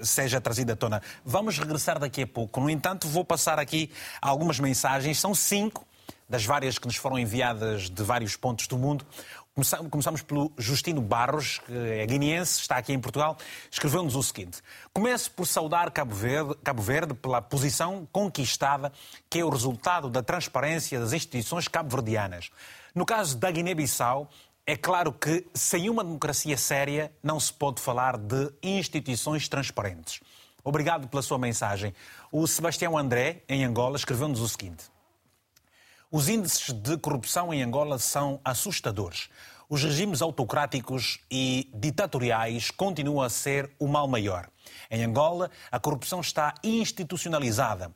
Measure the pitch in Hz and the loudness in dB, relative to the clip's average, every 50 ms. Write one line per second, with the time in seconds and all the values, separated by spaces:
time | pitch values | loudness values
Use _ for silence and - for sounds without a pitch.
0 | 113 110 - 147 135 123 127 127 - 117 117 117 127 120 110 - 120 113 107 104 | 0 2 2 4 4 4 2 2 2 0 0 0 0 0 0 0 0 0 0 -2
1 | - - - - - 131 117 190 214 220 170 143 151 151 151 147 - 185 160 151 | -4 -8 -18 -12 -6 0 0 2 2 2 0 -2 -2 -2 -2 0 0 0 0 0
2 | 143 131 - 139 131 120 - 117 117 107 - 131 135 147 156 143 - 180 196 165 | -2 -2 -2 -4 -4 -4 -2 -4 -4 -2 0 0 2 2 2 2 0 0 0 0
3 | - 156 147 180 175 - 170 151 - 165 156 151 147 127 156 160 160 - - - | -4 0 0 0 2 2 2 2 2 2 2 0 0 0 0 0 0 0 -6 -12
4 | - - - - - 139 139 143 165 165 139 113 139 135 127 - - 135 135 135 | -14 -12 -10 -2 2 2 2 4 2 2 2 2 2 2 2 2 2 2 2 2
5 | 131 156 147 - - 196 202 - - - 202 202 208 220 - - - _ _ - | 2 0 0 2 2 2 2 2 2 4 2 2 2 0 -2 -6 -16 _ _ -20
6 | - - - _ _ - 123 120 107 98 143 147 143 131 - - - 123 113 - | -20 -20 -20 _ _ -4 -2 0 2 2 2 2 2 0 -2 -2 -4 -4 -4 -2
7 | - 135 131 127 120 104 107 127 127 120 117 107 110 110 107 101 90 90 90 104 | -2 0 0 2 0 0 2 2 2 2 2 0 0 0 0 0 -2 -4 -4 -2
8 | 104 98 120 123 113 101 - - - 127 120 - - - - 123 127 143 147 135 | 2 2 2 2 2 -2 -4 -2 0 -2 0 0 -4 -2 -2 0 2 2 0 0
9 | - - - - - - - - - _ - 139 135 - - - 170 151 - 147 | -4 -10 -18 -18 -18 -16 -18 -20 -18 _ -2 0 2 2 2 0 -2 -4 -2 0
10 | - 165 160 - - - 147 143 143 156 - - 110 107 143 - - 175 165 143 | 0 0 -2 -2 -4 -2 -2 0 0 -2 -2 -4 -2 0 0 0 0 0 0 0
11 | 113 98 120 117 120 131 147 151 135 - - - - - 120 123 117 113 110 110 | 2 2 2 2 4 2 2 0 -2 -2 -4 -6 -8 -8 -6 -4 -2 -2 0 0
12 | 107 117 139 139 143 147 160 175 180 - - - - - 135 127 117 - 139 131 | 0 2 2 2 4 2 2 2 0 0 0 0 0 0 0 0 0 0 -2 -2
13 | 113 - - 139 147 156 156 - - - - - - - - - - 143 131 185 | -2 -2 0 0 0 0 0 -4 -10 -16 -14 -16 -16 -8 -6 -2 0 2 2 2
14 | 175 147 117 139 - - - 113 92 87 - - - - - - - - - 190 | 2 0 0 0 0 -2 -2 -6 -10 -12 -12 -16 -16 -18 -20 -20 -16 -4 0 2
15 | 214 247 247 240 - - - - 175 - - 185 160 151 165 170 175 170 - 160 | 2 2 2 2 -2 -6 -4 -4 -2 0 0 0 0 2 2 2 2 2 0 -2
16 | 143 123 104 98 110 123 135 151 156 139 139 - - 147 135 113 101 110 135 156 | -2 -2 -2 -2 0 2 2 2 0 -2 -4 -2 -2 0 0 0 2 2 2 2
17 | 170 151 127 - - 131 123 120 107 - 143 139 131 139 - - 165 175 196 196 | 2 0 -4 -6 -2 0 0 0 0 0 0 2 2 2 2 0 0 0 -2 -6
18 | 160 - - 190 208 180 - - 127 110 - - 147 139 143 135 139 143 - - | -8 -4 0 0 0 0 0 -2 0 0 0 2 2 2 2 2 0 -6 -8 -10
19 | - - - - _ - - 170 170 156 139 120 117 135 120 110 - 185 180 170 | -20 -20 -20 -20 _ -2 0 2 2 2 2 2 2 0 0 0 0 2 2 2
20 | 143 127 117 127 113 - 175 175 - - - 127 135 151 165 160 - - 139 120 | 0 0 -2 -2 0 0 -2 -2 -2 -2 -2 0 0 2 0 0 -2 -2 -2 0
21 | 117 113 147 165 - - - 123 107 - 165 175 - - - 165 165 135 123 135 | 0 0 0 0 -2 -2 -4 -4 -4 -2 -2 -4 -4 0 0 0 0 2 -2 -2
22 | 113 110 113 107 101 92 90 87 - - - - - - - - - - - 170 | 0 0 0 0 0 -2 -4 -10 -12 -14 -16 -18 -20 -20 -20 -20 -18 -8 -2 -2
23 | 180 - 226 214 196 151 131 117 190 185 165 165 170 180 185 156 147 120 - - | 0 2 2 2 2 0 0 0 0 0 2 0 0 0 0 0 0 0 2 2
24 | 127 120 131 143 147 - - - - _ _ _ - 147 151 - - - 185 175 | 2 2 2 0 -2 -8 -16 -20 -20 _ _ _ -4 -4 -2 0 2 2 2 4
25 | 175 156 113 - - 147 160 180 180 - - - - - - 170 175 220 233 226 | 2 0 0 -2 0 0 0 0 0 -4 -4 -2 0 2 2 2 2 2 0 0
26 | 202 170 160 139 - 147 139 - - 151 139 117 - - 147 139 139 143 143 151 | -2 -2 -4 -2 -2 -2 0 0 0 0 0 0 0 0 2 2 2 2 0 -2
27 | 151 147 - _ - 151 156 147 - - - - 147 139 123 - - 135 120 123 | -2 -4 -8 _ -2 -2 0 0 0 -2 0 0 -2 0 0 -2 -2 -2 0 2
28 | 127 131 123 110 104 104 127 135 139 147 - - - 185 196 196 160 - - 151 | 2 2 0 -2 -4 -2 0 0 0 -2 -4 -6 -4 -2 0 0 -2 -2 -4 -4
29 | - 135 123 107 - 151 151 151 143 - - 139 131 - - - 101 95 87 82 | -2 -2 -2 -2 -2 -2 -2 -2 -2 -2 -2 -2 -2 -2 -4 -2 -4 -4 -4 -6
30 | 80 - - - - - - - - - _ _ - 135 147 156 147 165 170 156 | -12 -12 -12 -12 -14 -20 -20 -20 -20 -20 _ _ -4 0 0 2 2 2 0 0
31 | 135 113 - 139 123 - 147 127 127 120 113 - 120 104 101 95 104 104 90 - | -2 -4 -4 -4 -2 0 0 0 0 0 0 0 0 0 -2 -2 -4 -6 -6 -10
32 | - - - - - - - 151 165 156 - - 160 170 - - 175 170 160 151 | -18 -20 -20 -20 -14 -4 0 0 2 2 2 2 0 0 0 0 0 2 2 2
33 | 143 131 123 123 127 156 170 180 - - 139 135 131 120 113 120 120 131 143 131 | 2 2 4 4 2 2 0 -4 -4 -2 0 2 2 2 2 2 2 2 0 -2
34 | - - 135 113 147 151 135 110 117 110 - - 101 92 85 - - - _ _ | -2 -2 0 0 0 0 0 0 0 -2 -2 -4 -8 -10 -10 -14 -18 -20 _ _
35 | _ _ _ _ _ _ _ _ _ _ _ _ _ _ _ _ _ _ - _ | _ _ _ _ _ _ _ _ _ _ _ _ _ _ _ _ _ _ -20 _
36 | _ - 156 156 139 156 220 226 185 151 - - - - 123 107 101 131 165 156 | _ -2 0 2 2 4 2 2 2 2 0 0 -2 -2 -6 -4 -2 -2 -2 -2
37 | - 151 143 123 - - - 175 175 170 156 139 127 120 117 143 147 147 139 120 | 0 -2 -2 -2 -2 0 0 0 0 0 0 0 0 0 2 0 0 0 0 -2
38 | - - - 143 143 139 139 - - 131 123 - - 208 170 - - 123 101 107 | -2 0 0 0 0 0 -2 -4 -2 -2 -2 -2 -2 -2 -4 -2 -2 -2 -2 -2
39 | 98 85 - - - - - - - - - - - - 147 139 147 151 139 151 | -4 -4 -6 -10 -10 -12 -16 -20 -20 -20 -20 -20 -8 -2 0 0 2 2 2 2
40 | 202 208 170 127 165 165 143 - 120 101 131 147 147 143 - 131 113 - 127 127 | 0 0 0 0 0 0 0 -2 -2 0 2 2 2 2 0 -4 -4 -2 -4 -2
41 | 113 - - - _ - 127 131 - 262 - 262 269 - - 104 123 151 147 - | -2 -2 -4 -6 _ -6 -2 0 2 2 2 0 -2 -4 -6 -2 -2 0 2 2
42 | 202 - - 131 120 117 113 113 113 113 117 120 - - - - 185 196 175 151 | 0 0 0 0 2 2 2 2 2 0 -2 -2 -4 -4 -2 0 0 0 0 0
43 | 139 143 147 139 131 120 - - - 143 139 143 139 143 - - 151 139 147 147 | -2 0 2 2 0 0 0 -2 0 0 0 0 -2 -4 -4 -2 0 2 2 2
44 | 143 135 127 113 101 101 92 87 87 - _ _ - - - - - - 113 113 | 2 4 2 2 2 2 0 -2 -6 -10 _ _ -20 -20 -20 -18 -12 -6 -2 0
45 | 117 113 110 139 151 165 175 175 185 - - - - - 123 123 - 151 151 123 | 0 2 4 6 6 6 4 2 -2 -4 -4 -12 -10 -4 -4 -2 0 0 -2 -2
46 | - - 185 180 151 - - 160 151 147 - - - 220 226 226 208 - - - | -4 -4 -4 -4 -4 -2 0 2 0 0 0 -2 -2 0 2 2 0 0 -2 -6
47 | 180 - 185 - - 175 165 147 139 120 104 120 131 113 104 90 90 82 - | -6 -6 -4 -6 -2 0 0 2 2 2 2 2 2 2 0 -2 -6 -10 -12